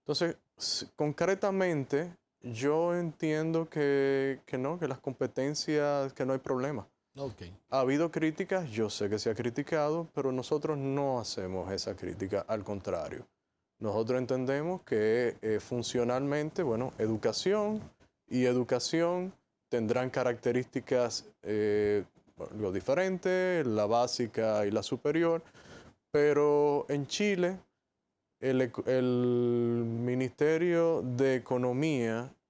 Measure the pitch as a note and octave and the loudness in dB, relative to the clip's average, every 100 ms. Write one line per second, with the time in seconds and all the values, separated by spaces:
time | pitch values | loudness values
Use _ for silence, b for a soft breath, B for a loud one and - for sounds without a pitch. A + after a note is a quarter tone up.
0 | - D3 F3 - _ _ - - - - | -4 -2 -2 -2 _ _ -6 -6 -8 -4
1 | D3+ C#3+ E3+ F#3+ G#3 G3 F#3 D#3 C3+ C#3+ | -4 0 0 0 0 0 0 0 0 -2
2 | F3 F3 _ _ B2 A2+ C#3 D3+ F3 F3 | -2 -10 _ _ -10 -4 0 2 2 0
3 | F3 D3+ D#3 D3+ D#3+ E3 E3 - C#3+ C#3 | -4 -4 -2 0 0 0 -2 -2 2 2
4 | C#3 C3+ C3+ C3+ - C3 C3 F3 D3+ C3 | 2 2 0 -4 -6 -4 -4 -4 -4 -4
5 | - B2+ B2+ - C3+ D3 - D3+ D3 C#3+ | -8 -4 -4 -2 -2 -2 -2 0 2 0
6 | C3+ C3+ C3 C3+ - C3 C3 C#3+ - _ | -2 -4 -2 -2 -2 -2 -2 -6 -10 _
7 | _ - C#3 G#2 F2+ F2+ _ C3 C3 C#3 | _ -12 -10 -10 -14 -16 _ 0 2 4
8 | E3 D#3+ D#3+ D#3 F#3+ F#3+ D#3+ G#2+ G#2+ - | 2 0 -2 -2 -2 -2 -2 -2 -2 0
9 | G2+ G#2+ A#2 G#2+ A#2+ A#2+ C#3+ D#3+ D3 D#3+ | -2 0 -2 -2 -2 -4 -2 0 0 -2
10 | E3 - C3+ B2+ B2 D3+ D#3 D3+ C3+ C#3 | -4 -4 -2 -2 0 -2 0 -2 -2 0
11 | C#3 B2+ G#2+ - F#2 F#2+ F2 G2 - G2 | 0 -2 -4 -6 -4 -4 -4 -4 -4 -6
12 | F#2 - G2 G2+ - A2 G2 G2+ F#2+ F2+ | -8 -6 -2 -2 -2 -6 -4 -6 -4 -4
13 | D#2+ - - _ _ _ _ _ G#2+ G#2 | -4 -10 -14 _ _ _ _ _ -4 -2
14 | A2+ B2+ B2 C3 B2+ C#3 D#3 F#3 - A2+ | 0 -2 0 -2 0 -2 -2 -6 -2 0
15 | G#2+ A2+ A#2+ - A2 G#2+ - B2 A2+ B2+ | 2 4 2 -2 -2 -2 -2 -6 -2 0
16 | A#2+ B2 C#3+ D3 D3+ - E3+ A2+ B2+ - | 0 0 0 -2 -4 -2 0 0 -2 -2
17 | A2 A2 A#2+ A2 F3+ G#3 G#3 G#3+ - _ | -2 0 0 0 0 2 0 -4 -8 _
18 | _ _ _ B2+ B2+ B2 A#2+ B2+ - D#3+ | _ _ _ 2 2 2 2 0 0 0
19 | E3+ F3+ F#3 - _ _ _ A#2+ A2 A#2+ | 0 -2 -6 -10 _ _ _ -2 4 4
20 | B2+ C3+ B2 A#2 B2 B2 B2+ C3+ - B2+ | 4 2 0 2 2 2 0 -6 0 2
21 | A#2+ A2+ - _ - G#2+ G#2 G#2 G#2 G#2 | 2 -2 -10 _ -4 0 2 4 4 2
22 | F#2 _ _ _ F2 G#2+ G#2 F#2+ - C#3+ | 0 _ _ _ -12 -4 -2 -2 0 0
23 | F#3+ F#3 F#3 F#3 F#3 F3+ C3 G#2+ G#2 A#2 | 2 0 0 0 2 0 2 2 2 2
24 | B2 - A#2 - A2+ G#2+ G#2 G#2+ G#2 B2+ | 2 0 -4 0 0 2 2 0 -2 -4
25 | D3 D#3 E3+ E3 - B B B B B | -2 0 2 0 -4 B B B B B
26 | _ D3 D3 C#3+ D3 D3 D3 C#3+ - C#3+ | _ 2 4 6 4 4 4 2 0 -4
27 | C#3 - G#3 G3 F3 F#3 - _ _ _ | -4 0 2 2 0 -2 -12 _ _ _
28 | _ _ _ _ C3 C3 B2+ - B2 B2+ | _ _ _ _ 0 2 0 -2 0 2
29 | B2+ B2 B2 A#2+ A#2+ A#2+ A#2+ A#2+ A#2 A2+ | 4 2 2 2 2 2 2 0 -2 -2
30 | B2 B2+ B2+ - D3 D#3+ F3 E3+ E3+ D#3+ | -2 0 -2 0 2 2 2 2 2 2
31 | B2 B2 C3+ C3 A#2 B2+ B2+ B2 D#3+ C#3+ | -2 0 2 2 0 -2 0 0 0 0
32 | A#2 A2+ B2+ - _ | 0 -2 -6 -14 _